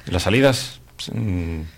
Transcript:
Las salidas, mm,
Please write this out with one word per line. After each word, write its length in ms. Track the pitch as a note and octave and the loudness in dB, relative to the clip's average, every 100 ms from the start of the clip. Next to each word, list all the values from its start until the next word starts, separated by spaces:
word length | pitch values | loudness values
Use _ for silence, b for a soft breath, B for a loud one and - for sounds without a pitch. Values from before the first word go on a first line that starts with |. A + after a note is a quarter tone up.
| - | -4
Las 160 | F2+ | -2
salidas, 580 | F2+ A#2 C3+ B2+ - - - - - | 2 4 4 4 -4 -14 -20 -14 -8
mm, 480 | A2+ A2+ F2+ E2+ E2 D#2 | -4 -2 -2 -4 -6 -10